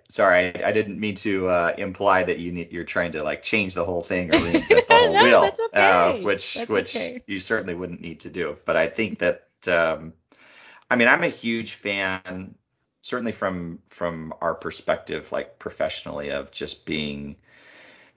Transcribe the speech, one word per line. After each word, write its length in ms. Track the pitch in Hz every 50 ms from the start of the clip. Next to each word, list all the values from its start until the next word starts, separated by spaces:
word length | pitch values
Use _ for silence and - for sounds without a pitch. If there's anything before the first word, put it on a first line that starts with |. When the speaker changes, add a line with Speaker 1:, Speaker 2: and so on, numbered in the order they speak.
| _
Speaker 1:
sorry, 560 | - - - 104 95 90 90 90 90 - - -
I, 60 | 101
I 20 |
didn't 300 | 104 110 104 101 92 -
mean 140 | 107 104 95
to, 340 | - - 107 98 95 92 92
uh, 240 | 90 87 85 82 -
imply 460 | - 98 95 92 - 98 101 - 92 -
that 160 | 90 85 82
you 140 | 85 87 90
need, 180 | 87 85 -
you're 140 | 85 85 80
trying 260 | - - 95 87 82
to, 100 | 76 76
like, 220 | 76 76 73 73 -
change 300 | - 113 107 98 92 92
the 100 | 87 87
whole 160 | 90 87 85
thing 340 | 85 - 95 90 90 - 311
or 40 |
reinvent 500 | - - - - 302 - - 440 480 466
the 60 | - 453
Speaker 2:
<laughs> 40 |
Speaker 1:
whole 160 | 480 480 403 392
Speaker 2:
No, 100 | 403 480
Speaker 1:
wheel, 180 | - - -
Speaker 2:
that's 180 | - - - -
okay. 640 | 453 453 - 101 98 98 92 90 85 90 - 98
Speaker 1:
uh, 40 | 92
which, 300 | 101 95 - - - -
Speaker 2:
That's 140 | - 233 226
Speaker 1:
which 260 | 107 98 87 - -
Speaker 2:
okay. 260 | 110 90 - 254 247 -
Speaker 1:
you 140 | - 98 92
certainly 340 | - - 113 107 98 92 87
wouldn't 240 | 87 92 85 85 76
need 220 | 82 85 78 -
to 80 | - -
do. 280 | - 90 85 73 71 - _
But 140 | 85 82
I 100 | 82 -
think 320 | - - - 110 95 - -
that, 300 | 95 87 - - - _ _ _ -
um, 460 | 90 87 85 82 80 78 76 80 82 - _ _ _ _ _ _ _ - - - - - - _ -
I 60 | 123
mean, 140 | 120 117 123
I'm 140 | 139 - 170
a 40 |
huge 460 | - - - - 117 117 113 110 - -
fan, 840 | - - 104 98 98 95 95 92 92 - - 92 92 92 - - _ _ _ _ _ _ _ _ _
certainly 320 | - - - 123 117 113 104
from, 460 | - 107 95 90 90 85 82 85 - _
from 460 | _ - - 87 87 82 80 78 80 - -
our 160 | 82 82 80
perspective, 760 | - - 82 - - - - 82 - - - 78 76 73 - -
like, 260 | 73 73 - - -
professionally, 680 | - - - - 76 76 - - - 78 76 71 71 71
of 200 | 71 69 69 -
just 340 | - - 78 - - - _
being, 500 | - 80 78 76 73 71 71 71 71 71 - _ _ _ _ _ - - - - - - - _ _ _